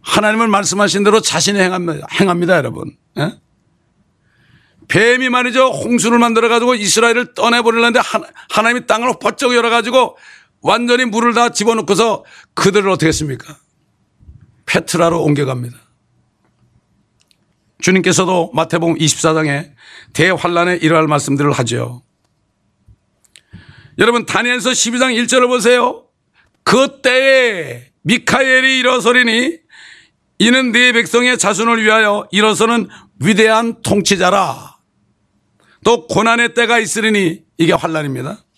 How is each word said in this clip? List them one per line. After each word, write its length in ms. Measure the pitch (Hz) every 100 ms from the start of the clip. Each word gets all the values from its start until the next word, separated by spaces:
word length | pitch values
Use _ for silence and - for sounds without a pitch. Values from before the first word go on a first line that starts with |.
하나님은 500 | - 202 214 214 226
말씀하신 540 | 202 190 190 202 190
대로 160 | 202 214
자신이 360 | 220 160 196 202
행합니다, 480 | 185 185 170 147 - -
행합니다, 380 | 196 175 175 175
여러분. 400 | 123 - - - _ -
예? 220 | 151 - _ _ _ _ _ _ _ _ _ _ _ _ _ _ -
뱀이 400 | 170 226 254 254
말이죠. 380 | 247 247 247 262
홍수를 500 | 139 220 240 220 240
만들어가지고 560 | 240 226 233 240 240
이스라엘을 580 | 240 202 220 233 233 247
떠내보내려는데 680 | - 226 240 233 226 233 233
하-, 220 | - 214 214 - -
하나님이 360 | - 220 240
땅을 280 | 240 220 247 -
번쩍 340 | 220 - 262
열어가지고 600 | 240 233 233 220 254 240 - - - _ _
완전히 440 | 151 220 240 247
물을 280 | 247 214 240
다 160 | 226 240
집어넣고서 760 | 240 214 226 175 196 226 196 - - _
그들을 360 | - 190 202 196
어떻게 180 | 180 160
했습니까? 500 | - 151 123 - 147 _ _ _ _ _ _ - - _ _
페트라로 580 | - 180 - 170 170 170
옮겨갑니다. 540 | 151 147 135 127 120 - _ _ _ _ _ _ _ _ _ _ _ _ _ _ _ _ _ _ _ _
주님께서도 720 | - 185 180 - 185 180 165
마태복음 420 | - 165 165 165 156
이십사 340 | 160 - 160
장에 380 | 160 156 143 - _ - - -
대환란에 640 | - 175 180 175 170 175 180
이러할 260 | 156 160 156
말씀들을 440 | 147 - 139 143
하죠. 500 | 127 117 120 117 123 _ _ _ _ _ _ _ _ _ _ _ _ _ - _ - - - - -
여러분, 280 | 220 240
다니엘서 480 | 170 190 240 247 214
십이 260 | 240 226 247
장 140 | 262
일 140 | 233 240
절을 200 | 254 247
보세요. 580 | 247 214 247 240 - _ _ _ _ _ _
"그때에 1300 | - 226 277 - 254 254 269 262 240 190 143 120 123 _
미카엘이 760 | 151 240 - 254 269 254 262 262
일어서리니 800 | 247 254 208 247 240 226 254 330 _ - - - _ _ _ _
이는 320 | 220 262 254
네 200 | 226 247
백성의 440 | 233 180 233 247 247
자손을 460 | 226 190 233 233
위하여 440 | 214 220 214 208 202
일어서는 560 | 190 214 175 220 240 196 - _ _
위대한 600 | 151 202 220 220 233 233
통치자라. 960 | - 202 170 190 180 196 170 123 - _ _ _ _ _ _ _ _ _ _ _
또 240 | - 233 233
고난의 460 | - 226 233 233
때가 260 | 233 226 240
있으리니." 600 | 214 214 220 208 180 180 _ -
이게 160 | 170
환란입니다. 720 | 165 170 156 147 131 135 208 _